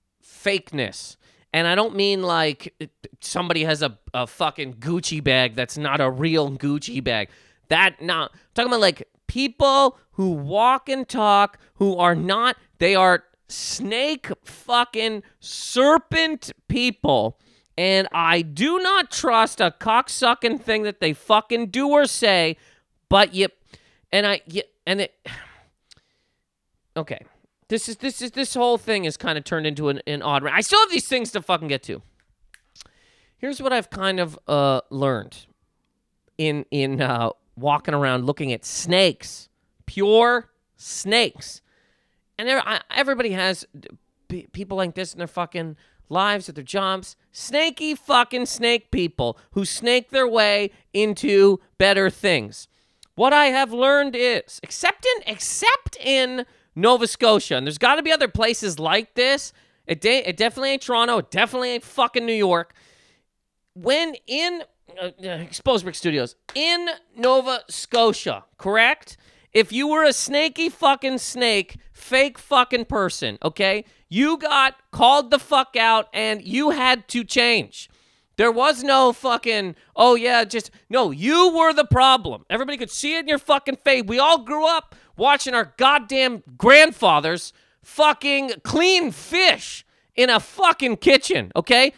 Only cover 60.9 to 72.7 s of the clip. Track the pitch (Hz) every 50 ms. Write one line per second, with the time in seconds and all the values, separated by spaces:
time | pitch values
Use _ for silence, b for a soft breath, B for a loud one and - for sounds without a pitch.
60.9 | 247 226 233 240 240 214 139 - - 190 226 220 247 254 254 247 240 233 - -
61.9 | - - 247 233 - 247 233 233 226 220 202 185 175 170 170 - b b b b
62.9 | b b b b b b b b _ _ _ _ _ _ _ _ _ 180 170 233
63.9 | 269 311 339 330 294 - _ - 247 294 330 349 359 339 311 - _ _ _ _
64.9 | 170 185 180 180 - - 185 185 175 160 175 165 - - - 269 247 208 170 180
65.9 | 160 - - 170 151 143 123 120 - _ _ - - 277 302 330 349 349 349 339
66.9 | 320 - _ _ _ 233 240 254 262 262 247 262 254 240 - - - - - -
67.9 | - 233 233 220 196 - - 185 120 98 - _ _ - - 196 202 220 226 247
68.9 | 302 - _ - - b b b b b b b - 214 226 - 214 247 277 294
69.9 | 302 311 311 294 240 - - - 277 294 311 320 254 - 330 339 - - 330 277
70.9 | 277 269 - 262 262 247 - - - 247 247 233 214 202 185 - - - - -
71.9 | - - - - 247 262 277 285 233 - - - 285 254 247 247